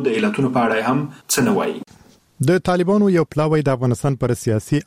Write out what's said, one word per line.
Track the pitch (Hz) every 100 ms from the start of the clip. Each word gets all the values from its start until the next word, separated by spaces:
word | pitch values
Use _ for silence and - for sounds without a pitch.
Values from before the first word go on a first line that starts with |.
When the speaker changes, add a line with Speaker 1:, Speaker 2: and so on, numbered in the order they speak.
| 131
Speaker 1:
د | 110
علتونو | 107 135 131 123
په | 113
اړه | 110 123
هم | 139 - - -
څه | - 117
نه | 92
وایي. | 78 - - - - _ _ -
Speaker 2:
د | 139 180 -
طالبانو | 180 175 208 202 175
یو | 151 147
پلاوی | 156 156
د | 139 127
افغانستان | 127 117 143 127
پر | 123 117
سیاسي | 120 107 - 147